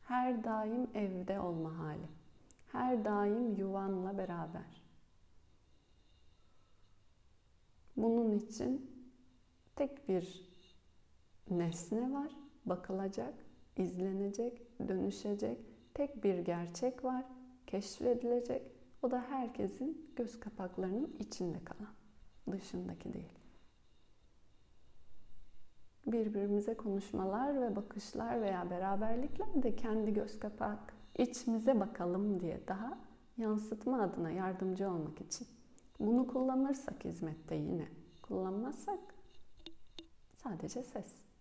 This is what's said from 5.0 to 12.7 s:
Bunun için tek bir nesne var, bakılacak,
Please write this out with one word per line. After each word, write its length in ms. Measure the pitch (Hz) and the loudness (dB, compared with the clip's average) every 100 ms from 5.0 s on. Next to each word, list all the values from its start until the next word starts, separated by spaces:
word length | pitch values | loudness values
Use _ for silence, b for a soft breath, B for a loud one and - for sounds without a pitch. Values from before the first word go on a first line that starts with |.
| - - - - - - - - _ - - - - - - - - - - - - - - - - - - - - - | -20 -20 -20 -20 -20 -20 -20 -20 _ -20 -20 -20 -20 -20 -20 -20 -20 -20 -20 -20 -20 -20 -20 -20 -20 -20 -20 -20 -10 2
Bunun 340 | 226 233 226 | 4 6 6
için 600 | 208 - - 254 269 - - - - - - - _ - - | 4 2 -4 0 -2 -4 -14 -18 -20 -20 -20 -20 _ -20 -2
tek 320 | 277 285 - | -2 -2 0
bir 420 | 190 170 - - - - - - - - - - - - | 0 0 -10 -18 -20 -20 -20 -20 -20 -20 -20 -20 -20 -2
nesne 640 | 175 170 170 - 214 254 | 2 2 0 -2 0 2
var, 200 | 277 294 - - - | 0 -4 -8 -18 -10
bakılacak, 680 | - | -4